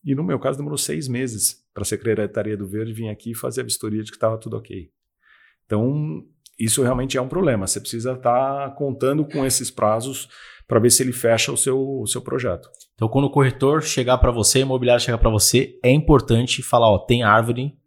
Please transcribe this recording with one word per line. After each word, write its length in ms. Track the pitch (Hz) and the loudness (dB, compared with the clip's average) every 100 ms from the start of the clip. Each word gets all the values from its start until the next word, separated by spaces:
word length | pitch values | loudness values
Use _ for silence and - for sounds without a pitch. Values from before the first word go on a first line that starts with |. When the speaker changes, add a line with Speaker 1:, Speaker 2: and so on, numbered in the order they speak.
Speaker 1:
E 120 | - 135 | -4 -4
no 80 | |
meu 160 | 175 143 | -2 -2
caso 180 | 135 143 | -4 -4
demorou 220 | 147 147 | -6 -6
seis 280 | - 156 139 | -6 -6 -6
meses 560 | 120 131 110 - - _ - | -4 -6 -2 -4 -4 _ -10
pra 80 | |
Secretaria 720 | 101 107 117 104 104 110 107 104 | -6 -4 -2 -2 -2 -4 -6 -6
do 100 | 98 | -8
Verde 240 | 104 113 | -8 -8
vir 160 | 110 113 | -8 -10
aqui 220 | 104 117 | -10 -10
e 40 | 117 | -8
fazer 260 | 127 120 | -8 -8
a 20 | |
vistoria 380 | 120 101 110 107 | -8 -6 -4 -6
de 100 | 107 | -8
que 60 | - | -4
tava 180 | 110 113 | -4 -4
tudo 220 | 113 110 | -8 -12
ok. 320 | 110 98 87 _ _ _ _ _ _ _ _ | -12 -16 -16 _ _ _ _ _ _ _ _
Então, 580 | 107 120 147 151 156 - _ _ _ | -2 0 -2 -4 -8 -14 _ _ _
isso 240 | 113 110 | -2 0
realmente 380 | 123 127 131 135 | 0 0 -2 -4
é 20 | |
um 60 | 131 | -4
problema. 400 | 156 180 113 95 | -2 0 0 -2
Você 120 | - | -6
precisa 360 | - 117 120 127 | -6 -8 -6 -2
tá 580 | 127 120 135 139 139 135 | 0 2 0 -4 -8 -6
contando 480 | 143 127 131 147 151 | -6 -2 0 0 -2
com 200 | 151 135 | -2 -2
esses 240 | 127 123 | -2 -6
prazos 580 | - 107 110 123 135 - - - - _ | -2 0 0 -2 -10 -14 -20 -20 -20 _
pra 120 | 117 | 2
ver 100 | 117 | 4
se 140 | 117 | 2
ele 80 | 127 | 0
fecha 400 | 123 117 117 - | -2 0 2 0
o 60 | 131 | -2
seu, 220 | - 131 | -2 -2
o 280 | 135 135 113 | -2 -6 -6
seu 120 | 123 | -8
projeto. 480 | - 135 120 87 - _ - _ | -4 -4 -4 -6 -10 _ -20 _
Speaker 2:
Então, 120 | 110 | 0
quando 180 | 135 139 | 2 2
o 40 | |
corretor 540 | 143 135 - 135 156 | 4 2 2 2 2
chegar 340 | 151 - 123 127 | 0 -2 2 4
pra 140 | 135 | 4
você, 280 | 120 104 131 | 2 2 2
a 20 | |
imobiliária 380 | 135 131 120 123 | 2 0 4 4
chegar 200 | - 117 | 4 2
pra 100 | 113 | 4
você, 480 | 107 - 120 139 - | 4 4 2 0 0
é 80 | 123 | 4
importante 720 | 143 156 143 - 117 123 - | 4 6 4 6 0 2 -4
falar: 260 | - 120 117 | 0 4 6
ó, 80 | 101 | 4
tem 240 | - 123 | 2 2
árvore 560 | 110 110 113 120 139 - | 6 4 4 -2 -4 -8